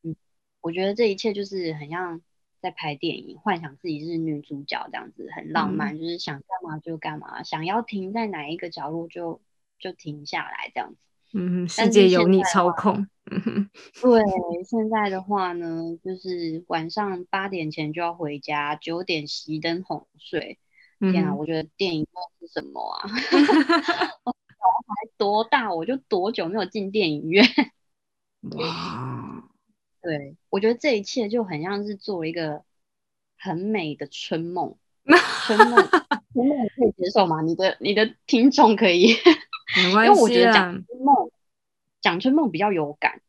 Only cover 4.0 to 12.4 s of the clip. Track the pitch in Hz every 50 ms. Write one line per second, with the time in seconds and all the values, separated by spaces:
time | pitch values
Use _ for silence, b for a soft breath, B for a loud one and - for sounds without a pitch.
4 | 151 165 170 165 160 160 151 147 147 _ 151 139 143 - - - - - - -
5 | - - _ - - - - - - 156 156 165 156 - - 156 151 143 147 156
6 | 165 170 170 175 - - 147 139 - _ 185 185 180 165 156 151 - 165 165 156
7 | - 165 151 151 - - - - - - - 156 160 175 196 233 233 - 214 196
8 | 185 190 202 233 226 208 190 156 147 147 165 175 180 170 165 165 139 147 160 170
9 | 165 170 - 175 170 165 160 - _ _ _ _ _ _ _ _ - 185 175 _
10 | - 160 147 147 143 147 - 170 - - - - - - _ - - - - _
11 | _ _ _ _ _ _ - 202 180 180 180 180 180 170 - - 226 208 226 214
12 | 196 185 180 175 170 180 190 185